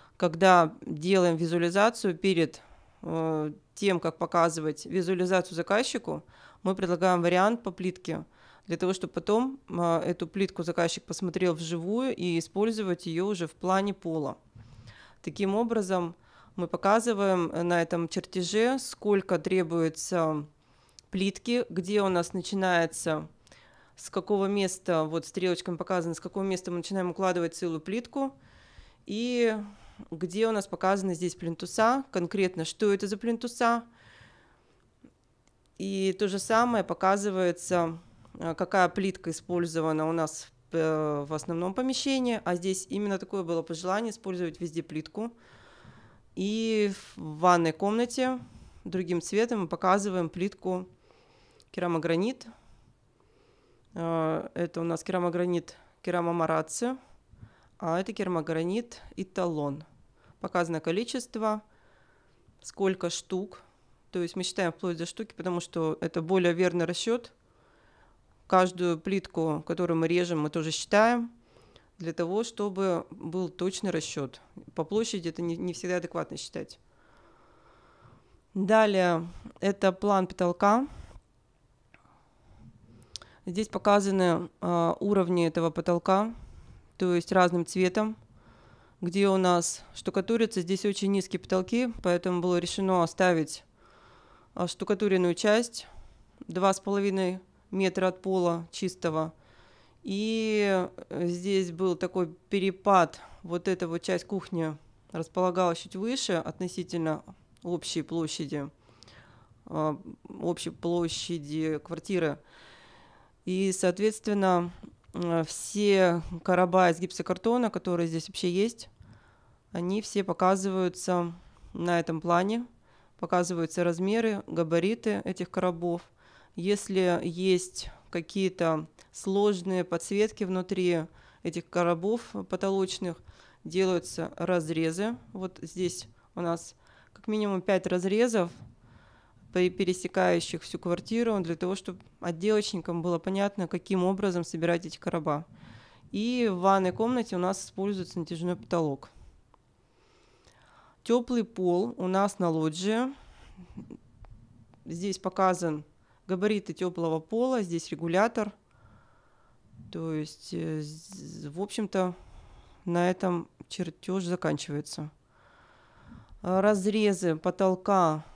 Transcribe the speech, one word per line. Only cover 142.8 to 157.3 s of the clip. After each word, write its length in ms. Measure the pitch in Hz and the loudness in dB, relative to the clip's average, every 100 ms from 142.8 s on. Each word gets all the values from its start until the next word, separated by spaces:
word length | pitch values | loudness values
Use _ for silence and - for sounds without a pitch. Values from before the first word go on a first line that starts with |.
| 170 170 | -4 -2
было 160 | 175 170 | 0 0
понятно, 500 | 185 190 202 202 170 | 0 0 0 -2 -4
каким 360 | 180 - 190 | -4 -2 0
образом 400 | 180 190 202 175 | 2 2 0 -2
собирать 420 | 165 165 170 170 175 | -4 -2 0 0 -2
эти 140 | - | -10
короба. 480 | - 170 156 147 - - - - - - - | -6 -4 -2 -4 -6 -18 -20 -20 -20 -20 -10
И 360 | 196 226 247 226 | -4 -2 0 0
в 80 | 180 | 2
ванной 320 | 196 196 185 | 4 4 4
комнате 440 | 185 226 254 220 180 | 0 0 0 -2 -2
у 40 | |
нас 260 | 180 190 - | -2 -2 -8
используется 540 | - 202 196 175 175 | -6 -4 -4 -6 -8
натяжной 360 | 160 170 175 175 | -6 -4 -4 -4
потолок. 540 | - 170 156 135 - - - - _ _ _ _ _ _ _ _ _ _ - _ _ - - _ | -2 0 0 -2 -10 -20 -20 -20 _ _ _ _ _ _ _ _ _ _ -20 _ _ -20 -20 _
Теплый 400 | - 240 240 240 | 2 2 2 0
пол 520 | 180 - 180 175 233 - | 0 0 2 2 0 -2
у 100 | 185 | 0
нас 300 | 190 202 - | 2 2 2
на 120 | 175 | 0
лоджии. 640 | 160 156 160 196 226 262 277 - - - - 175 - - - - - - - - - - - - | 2 0 -2 0 0 -2 -6 -20 -20 -20 -20 -20 -18 -18 -18 -20 -20 -20 -20 -20 -20 -20 -20 -12
Здесь 320 | 170 196 185 | -6 -6 -4
показан 640 | 185 190 190 175 170 151 - _ _ _ - | -4 2 2 4 0 -4 -8 _ _ _ -6
габариты 460 | 185 214 208 180 | 0 2 0 -2
теплого 460 | 156 185 170 165 160 | -4 -4 -2 -2 -2
пола, 420 | 160 | -2